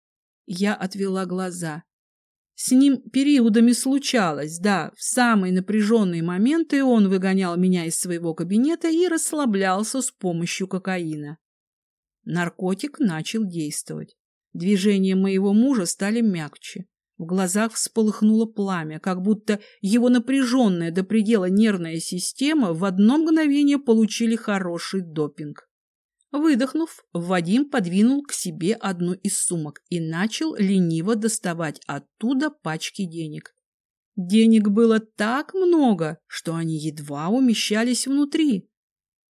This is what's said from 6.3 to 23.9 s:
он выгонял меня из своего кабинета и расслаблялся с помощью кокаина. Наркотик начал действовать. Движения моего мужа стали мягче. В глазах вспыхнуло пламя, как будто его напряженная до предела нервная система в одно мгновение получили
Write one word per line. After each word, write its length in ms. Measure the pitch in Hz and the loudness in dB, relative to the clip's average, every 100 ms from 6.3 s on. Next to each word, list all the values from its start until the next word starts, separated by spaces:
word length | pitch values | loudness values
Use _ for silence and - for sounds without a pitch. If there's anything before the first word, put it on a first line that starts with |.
| 180 233 320 320 277 | 0 2 2 0 0
он 280 | 269 240 190 | 4 4 4
выгонял 440 | 190 190 190 185 170 | 2 2 0 0 0
меня 260 | 185 180 | 2 2
из 160 | 165 170 | -2 -6
своего 320 | 185 170 170 | -6 -4 -4
кабинета 560 | 160 170 208 277 330 330 | -6 -2 0 0 0 0
и 200 | 320 359 | 0 0
расслаблялся 920 | 330 - 311 269 196 190 185 214 269 | 0 -2 -2 0 0 0 0 -2 -4
с 100 | 254 | -6
помощью 580 | - 185 170 175 - 185 | -6 -6 -4 -4 -6 -6
кокаина. 680 | 190 190 185 165 151 147 156 _ _ _ _ _ _ _ _ | -6 -6 -6 -6 -8 -10 -14 _ _ _ _ _ _ _ _
Наркотик 760 | - 165 175 - 185 190 294 - | -6 -4 -4 -4 -4 -4 -6 -2
начал 460 | 240 160 - 226 | -2 0 -4 -4
действовать. 720 | 208 170 151 - - 156 156 _ _ _ _ | -4 -4 -6 -8 -10 -12 -12 _ _ _ _
Движения 600 | 170 175 202 202 202 190 | -6 0 2 2 2 2
моего 380 | 190 190 190 196 | 2 2 2 4
мужа 320 | 202 254 254 | 4 4 2
стали 380 | 175 - 196 226 | -2 -4 -2 0
мягче. 640 | 226 175 151 - - 196 185 _ _ _ | 0 0 -6 -12 -16 -16 -16 _ _ _
В 80 | 165 | -4
глазах 480 | 185 185 202 226 | -2 0 0 -2
вспыхнуло 720 | - - - 214 202 214 220 226 | -4 -6 -2 -2 2 2 2 0
пламя, 540 | 220 196 180 156 156 | -2 -4 -4 -6 -8
как 200 | - 180 | -6 -2
будто 400 | 185 214 208 208 - _ | 0 -2 0 -4 -4 _
его 260 | 196 233 247 | 0 2 4
напряженная 800 | 247 233 269 247 262 226 175 170 | 2 2 0 2 2 2 2 -2
до 140 | 170 | -4
предела 460 | 190 220 208 233 180 | 0 0 2 2 2
нервная 500 | 196 220 196 165 165 | 4 4 2 -4 -8
система 720 | - 180 180 - 277 311 208 | -6 -8 -8 -4 0 2 0
в 140 | 160 190 | 0 -2
одно 320 | 185 208 294 | 4 4 4
мгновение 600 | 320 320 302 285 285 285 | 2 2 2 2 2 2
получили 560 | 277 | 4